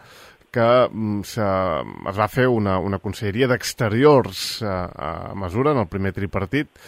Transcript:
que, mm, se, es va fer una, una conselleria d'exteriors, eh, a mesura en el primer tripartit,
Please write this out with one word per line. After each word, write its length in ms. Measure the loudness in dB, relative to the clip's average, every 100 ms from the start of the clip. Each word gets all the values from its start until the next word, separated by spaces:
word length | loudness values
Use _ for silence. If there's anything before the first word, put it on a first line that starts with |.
| -6 -20 -20 -20 _
que, 380 | 2 4 6 4
mm, 320 | 0 -4 -4
se, 180 | -4 -2
es 760 | 0 0 0 -2 -4 -8 -6 -2
va 100 | 0
fer 180 | 2 2
una, 320 | 2 2 0
una 200 | 0 -4
conselleria 480 | -4 -6 -4 0 2
d'exteriors, 1120 | 0 -4 -4 -2 4 6 6 4 -4 -10 -6
eh, 40 | -6
a 680 | -4 -6 -8 -8 -8 -10 -8
mesura 360 | -6 -2 0
en 60 | 2
el 80 | 0
primer 260 | -2 -4
tripartit, 540 | -4 -4 -4 -4 -4 -4 _